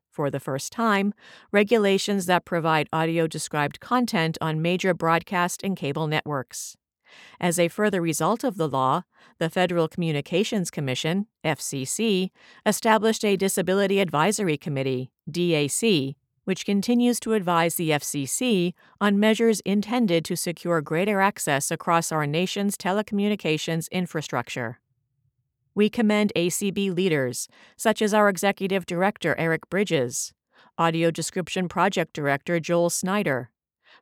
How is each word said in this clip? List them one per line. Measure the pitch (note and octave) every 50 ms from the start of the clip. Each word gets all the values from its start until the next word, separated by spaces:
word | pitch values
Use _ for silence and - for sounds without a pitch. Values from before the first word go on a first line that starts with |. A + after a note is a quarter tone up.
| _ _
for | - - D3+ C#3
the | C3+ C#3
first | - - C3 C#3 - -
time, | - - A3+ A3+ G3+ G3 G3 G#3 - _ - - - - - -
regulations | - G3+ G#3+ G3+ A#3+ A3+ G#3 G3 F#3+ G3 - - G3+ G3 F3+ F3+
that | F3+ E3+ -
provide | - F#3 E3+ D#3 E3 D#3 D#3 D3 - -
audio-described | D#3+ D#3+ E3 E3 E3 E3 D#3+ - D#3 - - - D3+ D3 C#3+ - -
content | - - B3 B3+ B3 A3+ - F3+ D#3+ D#3+ D#3+ -
on | D3+ D#3+ D#3 D#3
major | D#3+ E3+ F3+ F3+ - F#3+ F3
broadcast | - E3+ E3 E3 E3 - - G3+ F3+ F3 F3+ - - -
and | G3 F#3
cable | - E3+ C#3 C#3 D3 D#3+ D3+
networks. | D#3 D#3 - - D3 C3+ B2 _ - - - - - _ _ _ _ _ _ _ - - - - - -
As | F3+ F3+ E3 F3+
a | F3 E3+
further | - - G#3+ G#3+ G3+ F#3
result | E3+ E3 D3+ - D#3+ E3+ G#3+ - -
of | C4 F#3
the | G3+ D#3+ D3
law, | C3+ C3+ C3 C3 C#3+ F3 F3+ _ _ _ - - _ -
the | E3+ E3
Federal | - F#3 F3+ F3 F3 E3+ D#3+ D#3+
Communications | - - F3 E3 D3+ C#3+ C#3+ - - F3 A3 - B3 G#3 F3 -
Commission, | - - D3 C3 B2+ - - D#3 F3 G3 G#3 - _ _ -
F | D#3 D3 -
C | - - - C#3 C3
C, | - - - A3 A3+ G3+ F#3 F3+ F3+ _ _ - - - - -
established | A3 G3+ - - A3+ A3 A3 G3+ A3 A3 - -
a | G#3 G3
Disability | F#3 G3 G3 - - F3+ F3 F#3 G3 G3+ F#3+ G3 G3
Advisory | G3+ D#3+ D3+ C#3+ D#3 G3+ G#3 - G#3 E3+ D3+ C#3+
Committee, | - E3+ C#3+ C3+ C3+ C3+ C3 B2+ B2+ - _ _ - -
D | D3 F3 F3 F3 E3
A | D3 D3 C3+
C, | - - A3+ A3+ G3+ D3+ C3 C3+ C#3+ _ _ _ _ _ -
which | - F#3 - -
continues | - G3+ G3+ F#3+ - B3 A#3+ A#3+ B3 A#3+ -
to | - A3 A3
advise | G#3+ F3 F3 F3 E3 E3 E3+ D#3+
the | - F3 D#3
F | D3+ C#3+ -
C | - - D3 C#3
C | B2+ - - B3 B3+ A3 F#3 E3+ F3+ - _ _ _ _ -
on | G3+ G#3 G3+ G3+
measures | G#3 A3 A3 G#3 A#3 A3+ A3 -
intended | - - G3 G#3 G#3 G#3+ A#3+ B3+ A#3 G3 E3+ E3 D#3+
to | - F3+
secure | E3 - F3+ D#3+ - - F3+ E3+ D#3+
greater | D3 C#3 D#3+ E3 F#3+ G#3 G#3 G3
access | G3 G3 G3+ - - F3 C#3+ C3+ - -
across | E3+ D#3 - - E3+ E3 E3 -
our | E3 D#3 D3 C#3+
nation's | D3 E3 F#3 F3+ - G3+ G3+ G3+ G3 -
telecommunications | - F#3+ F#3+ G#3 G#3+ - G#3 G3+ G3+ G#3 G#3+ G3+ - E3 D#3 D3+ - - E3 E3 D#3+ -
infrastructure. | - F#3 F3+ E3 - D#3+ C#3+ - - B2+ A#2+ - - C3+ B2 A2+ A#2 - _ _ _ _ _ _ _ _ _ _ _ _ _ _ _ _ _ _ -
We | G3 G#3+ G#3+
commend | - A#3+ A3+ G#3 G#3+ G#3 G#3+ G3+ -
A | E3+ E3+ F3+
C | - - G#3 G3+
B | F3 G3+ G3 G3
leaders, | F3+ E3 F#3+ F#3 D#3 D3 C3 B2 A#2+ - - - _ - - - _ -
such | - A3 G#3+ -
as | A3 G#3 G#3
our | G#3+ G#3 G3+
Executive | G3+ - - G3 G3+ - F#3+ F#3+ F#3+ G3 E3+
Director | - F3+ E3+ F#3 G3+ G#3+ - - E3 C#3 -
Eric | D#3+ E3 D#3+ D#3 - -
Bridges, | E3+ F#3+ G#3 - E3 D3 B2 A#2+ B2 - - - _ _ _ _ _ _ - _ _ -
Audio | E3 E3 D#3+ E3 E3 E3
Description | D#3+ - D#3+ - - F#3 E3+ - - F#3 F#3 E3+
Project | - F3 F3 G3+ G3+ F#3 E3 - -
Director | - D3 C#3+ C#3 C#3 - - F3 E3+
Joel | D3+ - E3+ E3+ E3+ E3+
Snyder, | - - - F3+ G3 G#3 G3 E3+ C3+ B2 B2+ - _ _ _ _ _ _ _ _ - -